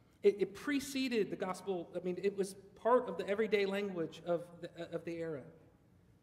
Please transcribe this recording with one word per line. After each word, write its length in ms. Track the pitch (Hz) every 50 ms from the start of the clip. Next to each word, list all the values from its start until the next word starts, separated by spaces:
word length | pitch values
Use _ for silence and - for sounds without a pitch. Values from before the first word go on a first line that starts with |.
| - _ _ _ -
It, 140 | 202 196 202
it 160 | 190 190 -
preceded 720 | - - 294 285 277 262 - - 269 262 254 240 220 185 -
the 60 | -
gospel. 540 | - 196 185 180 180 - 196 190 175 170 - -
I 80 | 175 170
mean, 140 | 185 180 180
it 160 | 180 196 196
was 180 | 196 185 - - - - - -
part 320 | - - 226 247 254 247
of 100 | - 185
the 100 | - 185
everyday 380 | 185 202 208 226 208 214 202 196
language 560 | 190 196 202 208 196 185 170 160 151 - - -
of 180 | 175 175 165 175 - - -
the, 80 | 175 170 - 170 170 165 170
of 120 | 165 -
the 100 | 175 170
era. 280 | 165 165 165 156 131 - - - - - - - - _ - - - - - - _